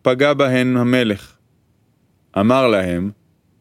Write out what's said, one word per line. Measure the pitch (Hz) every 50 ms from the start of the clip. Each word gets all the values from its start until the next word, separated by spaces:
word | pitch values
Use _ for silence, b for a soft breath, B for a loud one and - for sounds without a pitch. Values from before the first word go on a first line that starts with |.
פגע | _ 131 127 127 143 147 147
בהן | 135 143 131 127 127 127 127 127
המלך. | 123 120 123 127 127 120 110 101 98 - - _ _ _ _ _ _ _ _ _ _ _ _ _ _ _ _ _ _ _ _ - 95
אמר | 101 113 127 135 131
להם, | 120 107 98 92 90 87 87 92 101 104 _ _ _ _ _ _ _ _ _